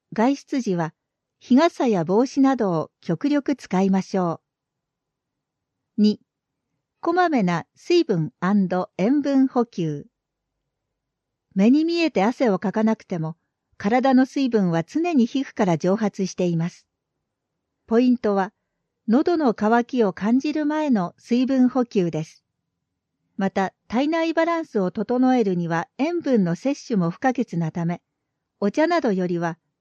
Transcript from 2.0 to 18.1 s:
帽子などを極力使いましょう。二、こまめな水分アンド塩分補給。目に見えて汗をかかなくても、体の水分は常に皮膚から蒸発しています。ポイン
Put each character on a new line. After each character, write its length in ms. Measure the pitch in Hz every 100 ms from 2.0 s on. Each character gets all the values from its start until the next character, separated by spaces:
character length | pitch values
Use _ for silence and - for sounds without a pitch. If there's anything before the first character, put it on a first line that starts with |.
帽 200 | 160 208
子 160 | 262 277
な 140 | 269
ど 160 | 262 196
を 220 | 160 - _
極 280 | - 165 285
力 280 | 294 294 269
使 260 | - 185
い 80 | 196
ま 100 | 190
し 160 | - 190
ょ 180 | 175
う。 60 | - _ _ _ _ _ _ _ _ _ _ _ _ _ _ _ -
二、 180 | 208 - _ _ _ _ _ _ _ _
こ 120 | 339
ま 160 | 359 349
め 140 | 262
な 240 | 180 170 -
水 300 | _ - 349
分 280 | 311 175 156 -
ア 160 | 180
ン 140 | 208 180
ド 220 | 180 - -
塩 260 | 208 294
分 260 | 277 269 262
補 160 | 247 233
給。 400 | - 160 147 - _ _ _ _ _ _ _ _ _ _ _ _ _ _ 190
目 160 | 220
に 120 | 294
見 140 | 320 339
え 140 | 320
て 100 | 190
汗 260 | 208 - 240
を 120 | 185
か 100 | 196
か 140 | 214
な 100 | 220
く 80 | 220
て 160 | - 170
も、 180 | 160 - _ _ _ -
体 380 | 208 254 269
の 100 | 254
水 240 | 262 285 262
分 220 | 220 180
は 140 | 165
常 320 | - 302 349 294
に 100 | 226
皮 140 | 269
膚 120 | -
か 120 | -
ら 140 | 190 160
蒸 180 | 180 202
発 300 | 208 - 185
し 100 | -
て 100 | 180
い 100 | 165
ま 120 | 170
す。 180 | - _ _ _ _ _ _ _ _ _ _ -
ポ 100 | 226
イ 100 |
ン 100 | 254